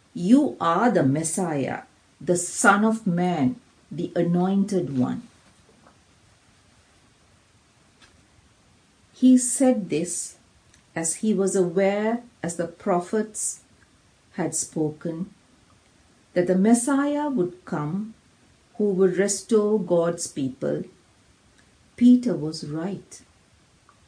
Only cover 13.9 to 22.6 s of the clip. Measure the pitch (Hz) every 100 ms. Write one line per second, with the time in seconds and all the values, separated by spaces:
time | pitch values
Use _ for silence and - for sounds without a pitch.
13.9 | _ _ _ _ - 156 - - 165 156
14.9 | 151 165 160 190 - _ _ _ _ _
15.9 | _ _ _ _ 175 180 185 208 240 285
16.9 | 277 285 294 294 254 175 - - 160 151
17.9 | 190 220 - _ _ _ _ _ - 208
18.9 | 185 190 170 196 - - 220 208 214 175
19.9 | 175 170 170 - - 131 - 147 147 -
20.9 | - _ _ _ _ _ _ _ _ _
21.9 | - 247 247 240 160 156 160